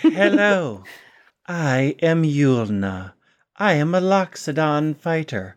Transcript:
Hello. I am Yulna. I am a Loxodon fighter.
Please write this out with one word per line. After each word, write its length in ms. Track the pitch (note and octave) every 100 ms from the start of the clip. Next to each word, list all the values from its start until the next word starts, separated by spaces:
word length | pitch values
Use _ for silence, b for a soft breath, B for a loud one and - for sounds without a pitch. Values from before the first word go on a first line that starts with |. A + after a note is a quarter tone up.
Hello. 800 | D#4+ D#4 G3 D4+ G#3 G3 D#3+ G#2 G2 B B B B B _
I 480 | F3 D#3 B2+ C3+ C#3
am 220 | E3 E3
Yulna. 880 | D#3+ C#3+ C#3+ B2+ A2 G2+ G2 F#2 F#2+ - _ _ _ _
I 180 | G#3
am 200 | D#3+ D3+
a 60 | F3+
Loxodon 960 | F#3 G3 F3+ - - D3 D#3 D3 D3+ D3
fighter. 600 | - E3 D#3 A#2 F#2+